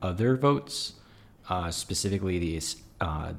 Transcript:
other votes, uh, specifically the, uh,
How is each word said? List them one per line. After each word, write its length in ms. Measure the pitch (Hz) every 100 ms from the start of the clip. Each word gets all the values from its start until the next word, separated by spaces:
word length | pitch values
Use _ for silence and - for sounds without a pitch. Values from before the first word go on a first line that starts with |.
other 340 | 92 90 117 131
votes, 580 | 143 143 143 - - - - - - - -
uh, 240 | 92 87
specifically 680 | - - 95 101 98 95 90
the, 220 | 85 80 - - - -
uh, 340 | 85 78 82